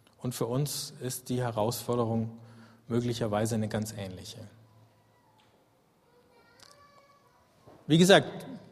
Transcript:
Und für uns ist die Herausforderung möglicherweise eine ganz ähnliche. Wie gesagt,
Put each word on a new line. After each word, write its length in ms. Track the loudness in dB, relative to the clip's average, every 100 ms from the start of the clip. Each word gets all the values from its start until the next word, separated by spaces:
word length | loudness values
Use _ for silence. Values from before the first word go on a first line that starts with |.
| _ -10
Und 140 | -8 -4
für 100 | -2
uns 480 | -2 -2 -4 -10 -10
ist 280 | -8 -8 -6
die 120 | -4
Herausforderung 960 | -2 0 0 0 -2 0 0 0 -2 -8 -20 -20 -20 -20 -4
möglicherweise 680 | -2 0 -2 0 0 0 0
eine 120 | -2
ganz 260 | -2 -4
ähnliche. 440 | -6 -10 -12 -14 -16 -18 -20 -20 -20 -20 _ _ _ _ _ _ _ _ _ _ _ _ _ _ -20 -20 -20 -20 -20 -20 -20 -20 -20 _ _ _ _ -20 -14 2
Wie 100 | 6
gesagt, 480 | 10 8 6 -4 -12 -14 -18